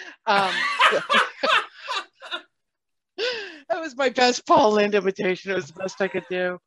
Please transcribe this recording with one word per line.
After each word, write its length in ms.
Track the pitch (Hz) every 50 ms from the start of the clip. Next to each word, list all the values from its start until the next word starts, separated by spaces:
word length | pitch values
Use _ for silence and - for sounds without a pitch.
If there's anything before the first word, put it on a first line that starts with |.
| - - - - _
Um, 260 | 226 202 202 196 185 175 - - - - - 539 605
<laughs> 0 | - 571 - - 554 - - - - - - 605 554 427 403 - - - - 480 466 392 - - _ _ 523 - 339 339 - _ _ _ _ _ _ _ _ _ _ _ _ _ _ - 427 508 494 453 403 370 320 302 277 -
that 120 | 339 359
was 140 | 330 311 247 247
my 100 | 277 254
best 380 | - 262 247 247 247 - -
Paul 260 | - 339 330 277 214
Lynde 220 | 214 208 208 208 208
imitation. 580 | 208 180 196 190 - 202 185 185 175 - 190
It 40 | 190
was 100 | 185 175
the 120 | 139 160 185
best 220 | 190 190 - -
I 80 | 196 190
could 160 | - 185 180 -
do. 280 | 185 180 180 180 180 180 _